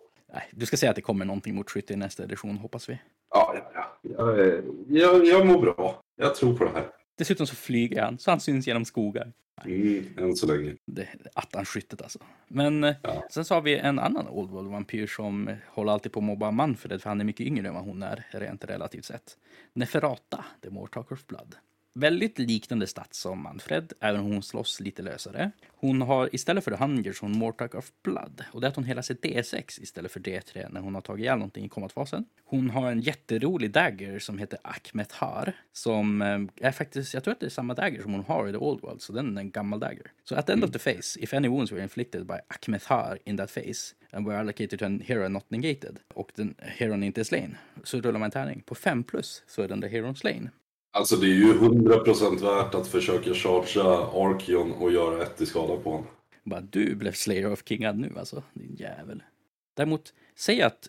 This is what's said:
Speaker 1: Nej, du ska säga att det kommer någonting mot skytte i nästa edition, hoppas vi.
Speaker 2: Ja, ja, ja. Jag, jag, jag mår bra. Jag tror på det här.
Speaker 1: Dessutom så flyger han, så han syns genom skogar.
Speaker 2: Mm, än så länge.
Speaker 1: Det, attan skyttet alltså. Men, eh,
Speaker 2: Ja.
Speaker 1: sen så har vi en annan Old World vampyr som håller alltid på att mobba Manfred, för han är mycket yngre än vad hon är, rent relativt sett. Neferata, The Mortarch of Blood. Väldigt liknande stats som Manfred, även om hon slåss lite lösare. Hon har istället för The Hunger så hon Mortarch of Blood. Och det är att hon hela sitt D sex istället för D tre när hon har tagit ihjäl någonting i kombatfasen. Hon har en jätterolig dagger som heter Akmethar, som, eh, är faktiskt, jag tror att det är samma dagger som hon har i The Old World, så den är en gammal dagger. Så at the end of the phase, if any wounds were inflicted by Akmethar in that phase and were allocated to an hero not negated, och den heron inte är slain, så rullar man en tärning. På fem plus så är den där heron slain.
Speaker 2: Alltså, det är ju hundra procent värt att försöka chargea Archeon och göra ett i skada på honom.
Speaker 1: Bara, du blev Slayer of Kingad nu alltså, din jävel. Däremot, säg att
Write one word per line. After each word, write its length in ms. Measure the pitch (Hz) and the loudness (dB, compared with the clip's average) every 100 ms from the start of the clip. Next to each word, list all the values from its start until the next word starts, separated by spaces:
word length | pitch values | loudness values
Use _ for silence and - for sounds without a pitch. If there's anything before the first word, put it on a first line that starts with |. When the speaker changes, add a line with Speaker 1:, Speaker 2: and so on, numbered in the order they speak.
| - _ _ | -14 _ _
Speaker 1:
Nej, 160 | - - | -12 -12
du 140 | - 117 | -8 -2
ska 100 | 139 | 2
säga 140 | 131 | 2
att 60 | 101 | 2
det 60 | |
kommer 220 | - 98 | 0 -2
någonting 300 | 95 98 110 | -2 -4 -4
mot 160 | 101 - | -4 -4
skytte 220 | 101 - | -6 -4
i 40 | 101 | -4
nästa 280 | 98 - | -6 -8
edition, 320 | 95 104 104 101 | -8 -8 -8 -8
hoppas 300 | 110 123 - | -8 -10 -10
vi. 100 | 131 - _ - | -12 -14 _ 2
Speaker 2:
Ja, 240 | - - - | 4 4 0
ja, 140 | - | -8
ja. 360 | - - - - - | -10 -10 -10 -8 0
Jag, 460 | 113 104 95 85 65 78 123 | 4 6 6 4 -2 -8 2
jag, 380 | 151 180 180 170 | 6 10 10 10
jag 200 | 190 190 | 10 10
mår 140 | 175 | 10
bra. 400 | 92 - - - _ - | 8 2 -2 -4 _ 0
Jag 180 | 143 | 0
tror 220 | - 123 117 | 4 4 4
på 80 | |
det 60 | - | 2
här. 160 | 78 - - _ - | 0 -6 -10 _ -4
Speaker 1:
Dessutom 280 | 165 185 143 | 0 0 -2
så 80 | |
flyger 480 | - - 120 117 113 | -4 0 2 2 0
han, 160 | 110 120 | -2 0
så 120 | 190 | 2
han 100 | 170 | 2
syns 260 | - 135 127 | 2 0 0
genom 180 | 117 | -2
skogar. 480 | 113 117 104 117 117 - _ - | -2 -2 -2 -2 -8 -14 _ -12
Speaker 2:
Mm, 420 | 95 95 104 101 95 90 | -6 0 2 0 -2 -2
än 180 | 92 - | 0 2
så 100 | 78 | 2
länge. 280 | 73 73 73 - | 2 -2 -8 -10
Speaker 1:
Det, 220 | - - - - | -10 -10 -12 -12
attan 300 | - - 92 | -10 -6 -6
skyttet 380 | 98 104 - 101 | -6 -6 -8 -14
alltså. 160 | - - - - - | -14 -16 -20 -20 -6
Men, 360 | 135 147 151 | 0 2 4
eh, 100 | 147 143 | 2 0
Speaker 2:
Ja. 220 | - - - | -4 -6 -6
Speaker 1:
sen 140 | 151 | -4
så 100 | 165 | 2
har 60 | 170 | 4
vi 140 | 147 143 | 4 2
en 200 | 143 131 | 2 2
annan 300 | 143 302 - | 0 0 -4
Old 220 | 101 95 | -6 -6
World 200 | 95 98 | -8 -8
vampyr 360 | 104 101 110 107 | -8 -6 -4 -4
som 440 | - 104 101 104 107 - | -4 -4 -4 -4 -8 -8
håller 260 | - 107 | -2 0
alltid 200 | 104 107 | 0 0
på 80 | 107 | -2
att 40 | |
mobba 260 | 104 104 107 | -2 0 0
Manfred, 520 | 113 151 113 - 98 | 2 2 0 -6 -8
för 60 | 104 | -4
han 120 | 101 | -2
är 40 | |
mycket 220 | 104 104 131 | -2 -2 -2
yngre 220 | 131 95 | -2 -4
än 60 | |
vad 100 | 90 | -8
hon 180 | 98 92 | -8 -8
är, 220 | 98 104 - | -8 -8 -10
rent 340 | 101 101 98 | -10 -10 -10
relativt 400 | 98 98 - - | -8 -8 -8 -10
sett. 320 | - 117 - - _ - - | -14 -14 -16 -20 _ -20 -8
Neferata, 720 | 120 120 151 147 123 - 139 - - | -4 0 0 0 -2 -10 -12 -12 -16
The 80 | 92 | -14
Mortarch 420 | 95 101 117 - | -12 -10 -10 -10
of 140 | 135 - | -12 -12
Blood. 280 | - - - _ _ _ | -16 -16 -20 _ _ _
Väldigt 440 | 123 151 180 214 139 | 2 2 4 0 -2
liknande 480 | 120 110 - 113 95 | 0 0 -2 -4 -4
stats 320 | - - - | -8 -14 -10
som 220 | 92 95 | -8 -8
Manfred, 500 | 151 - - 156 165 - | -10 -12 -4 -4 -4 -4
även 200 | 107 104 | -2 0
om 60 | 101 | 0
hon 100 | 101 | -4
slåss 380 | - 110 - - | -4 -8 -6 -6
lite 220 | 98 - | -8 -10
lösare. 480 | 95 - - - 202 - _ | -10 -10 -8 -4 -4 -6 _
Hon 340 | _ 135 131 | _ 0 2
har 320 | 127 131 131 | 4 2 2
istället 300 | 131 - 190 | 0 0 0
för 60 | - | 0
The 60 | 98 | 0
Hunger 280 | 143 131 98 | 0 0 -2
så 120 | 95 | -4
hon 140 | 104 110 | -2 0
Mortarch 360 | 113 - 117 | 0 -4 -8
of 180 | 92 - _ | -8 -12 _
Blood. 420 | - - - - - | -4 -4 -6 -14 -14
Och 80 | 120 | -2
det 60 | 135 | -2
är 20 | |
att 80 | 139 | 0
hon 80 | |
hela 180 | 127 123 | -4 -4
sitt 200 | 127 123 | -6 -4
D 200 | 160 123 | -2 -2
sex 340 | - - - - | -2 -4 -8 -14
istället 340 | - - 87 | -14 -12 -10
för 80 | 92 | -8
D 200 | 95 92 | -8 -8
tre 260 | - 92 - | -10 -14 -12
när 100 | 92 | -10
hon 140 | 98 | -8
har 80 | 95 | -8
tagit 200 | - 104 | -8 -4
ihjäl 160 | 123 120 | 0 0
någonting 260 | 101 104 | -2 -8
i 40 | 101 | -10
kombatfasen. 560 | - 95 - 139 - 240 _ | -8 -8 -6 -6 -6 -8 _
Hon 260 | - 135 127 | -4 -2 0
har 220 | 131 127 | 0 0
en 80 | 113 | 0
jätterolig 680 | 117 - - 113 147 175 107 | -2 -4 -2 0 0 0 2
dagger 480 | 143 170 95 98 98 | 2 2 0 -8 -10
som 200 | - 101 | -8 -8
heter 200 | 104 - | -8 -10
Akmethar, 880 | - - - 107 104 - 131 - - - _ | -12 -14 -6 -6 -4 -4 -6 -4 -6 -8 _
som, 500 | - 117 107 104 104 | -6 0 2 2 2
eh, 440 | 101 101 101 - 131 | 2 0 -4 -2 -2
är 60 | |
faktiskt, 420 | - 147 139 135 | 0 -6 -6 -6
jag 100 | 131 | -4
tror 80 | 202 | -4
att 60 | 240 | -4
det 60 | 156 | -6
är 40 | |
samma 240 | - 123 | -6 -6
dagger 280 | 127 190 120 | -2 -2 -4
som 100 | 208 | -4
hon 120 | 196 | -4
har 240 | 151 160 101 | -2 -2 -2
i 40 | |
The 60 | 104 | -2
Old 220 | 143 - | -2 -4
World, 200 | - - | -8 -14
så 100 | - | -10
den 240 | 110 139 98 | -6 -4 -6
är 40 | |
en 100 | 98 | -6
gammal 300 | 104 104 107 | -6 -4 -4
dagger. 320 | - - - _ | -6 -8 -18 _
Så 100 | - | -6
at 120 | 147 147 | -2 2
the 60 | |
end 120 | 226 | 2
of 60 | 165 | 2
the 80 | 113 | 0
phase, 420 | 139 - - - | -2 -2 -4 -8
if 140 | 110 | -4
any 140 | 139 123 | 0 2
wounds 240 | 135 110 | 2 -2
were 100 | 95 | -4
inflicted 440 | 98 123 120 90 90 | -6 -6 -8 -8 -8
by 80 | - - | -10 -10
Akmethar 720 | - - 104 - 123 107 95 | -10 -4 -2 0 0 0 -6
in 120 | - 98 | -6 -6
that 140 | 98 | -6
phase 400 | - - - - - _ | -8 -8 -8 -10 -16 _
and 140 | 104 104 | -8 -4
were 120 | 104 | -4
allocated 400 | 107 - 101 98 | -4 -4 -6 -4
to 60 | |
an 160 | 101 101 | -4 -4
hero 280 | - 117 95 | -2 -2 -2
not 220 | 98 - | -4 -4
negated, 480 | 113 156 139 - - - | -4 -2 -4 -8 -16 -14
och 160 | - - | -12 -10
den 200 | - 107 - | -6 -6 -6
heron 440 | - - 113 101 | -10 -4 -2 0
inte 180 | 101 113 | -2 -2
är 40 | |
slain, 320 | 107 156 - - - - | -2 -2 -4 -10 -18 -18
så 120 | - 127 | -8 -2
rullar 120 | 117 107 | 0 0
man 40 | |
en 80 | 107 | -2
tärning. 320 | 135 139 - - | -4 -6 -8 -10
På 80 | |
fem 280 | 117 185 123 | -2 0 0
plus 380 | 120 - - - - | 0 -4 -6 -10 -8
så 160 | - | -4
är 60 | 95 | -2
den 120 | 101 | -4
där 80 | 104 | -4
heron 280 | 113 120 135 | -4 -4 -4
slain. 340 | 220 117 - - _ _ _ | -4 -4 -8 -14 _ _ _
Speaker 2:
Alltså, 220 | 104 101 98 | 0 2 4
det 100 | 95 | 6
är 80 | |
ju 180 | 95 110 104 | 10 10 10
hundra 400 | 113 120 110 113 | 8 8 8 8
procent 420 | 117 101 101 92 | 8 6 4 4
värt 340 | 101 98 98 | 2 2 2
att 140 | 92 - | -2 0
försöka 460 | 90 92 90 90 | 0 2 2 0
chargea 500 | 90 92 90 - 101 92 87 | 0 4 2 4 4 6 6
Archeon 720 | 87 92 95 92 - 87 82 | 4 2 2 2 2 2 2
och 200 | 82 87 | 0 2
göra 300 | 87 82 82 | 4 4 0
ett 180 | 85 - | -4 -4
i 60 | 78 | -2
skada 300 | 85 80 87 | 0 0 -2
på 140 | 82 | -2
honom. 160 | 78 - - _ _ | -4 -6 -16 _ _
Speaker 1:
Bara, 160 | 104 87 | -8 -8
du 340 | 98 95 104 | -2 0 0
blev 180 | 101 101 | 0 -4
Slayer 400 | - 104 95 101 | -4 -2 0 0
of 100 | 101 - | -4 -4
Kingad 320 | 110 110 104 | -2 -2 -2
nu 140 | 143 - | -4 -8
alltså, 240 | - - - | -10 -12 -14
din 220 | - 131 - | -16 -14 -12
jävel. 460 | - - - - - _ _ _ _ - | -12 -12 -14 -16 -18 _ _ _ _ -2
Däremot, 360 | 151 156 - _ _ - | 0 -2 -6 _ _ -4
säg 260 | - 233 | 0 4
att 260 | 120 - | 2 0